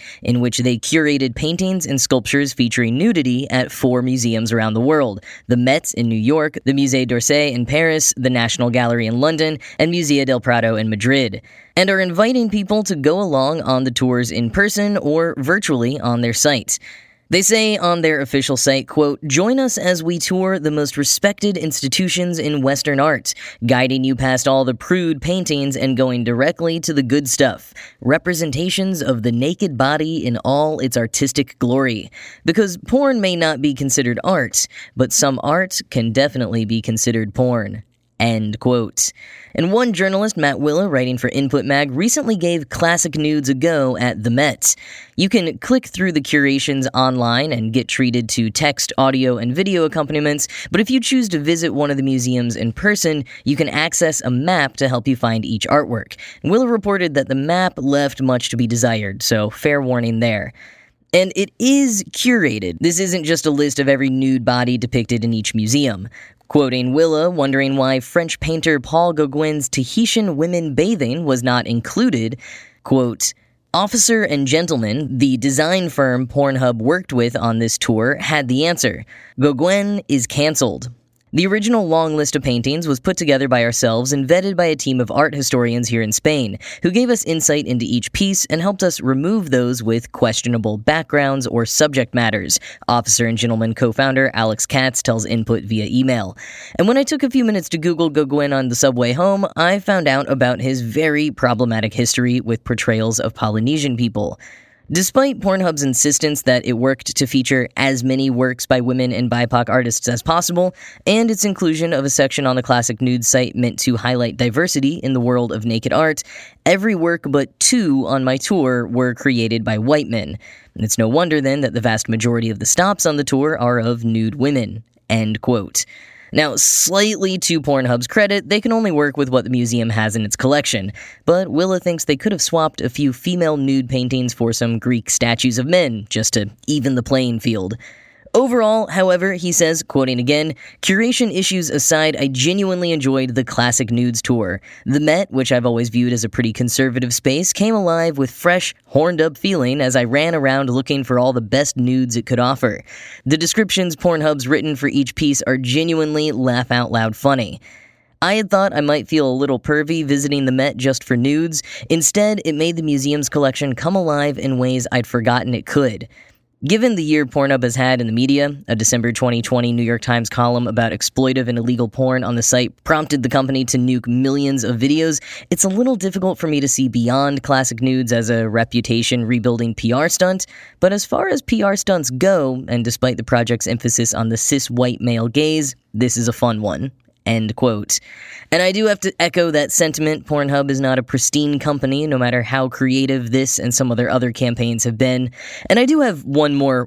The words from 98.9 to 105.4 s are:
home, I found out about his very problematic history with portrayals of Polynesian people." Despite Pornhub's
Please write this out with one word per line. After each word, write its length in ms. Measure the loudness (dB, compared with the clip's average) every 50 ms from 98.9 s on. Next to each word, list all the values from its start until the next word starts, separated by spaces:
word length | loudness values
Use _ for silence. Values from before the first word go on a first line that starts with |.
| 2 2 0 0
home, 340 | 2 2 2 2 2 0 -2 -2 -2 0
I 220 | 0 2 2 0
found 280 | 0 0 0 2 2 2
out 240 | 2 0 0 0
about 300 | 0 2 2 2 2 0
his 180 | -2 -2 -2 -2
very 520 | -4 -2 -2 0 0 2 2 0 0 -2
problematic 600 | -2 0 0 0 2 2 0 0 0 0 -2 -2 -2
history 460 | -2 -2 0 0 0 0 0 0 0
with 240 | 0 -2 -4 -4 -2
portrayals 560 | -4 -4 -2 0 0 0 2 0 0 -2 -2
of 140 | -4 -4 -4
Polynesian 640 | -2 -2 -2 0 0 0 2 0 0 0 -2 0 0
people." 420 | -2 -2 -2 -2 -4 -4 -6 -10 -16 -20 -20 -20 -20 _ _ _ _ -4
Despite 480 | -2 -2 -2 2 2 2 2 2 0
Pornhub's 420 | -2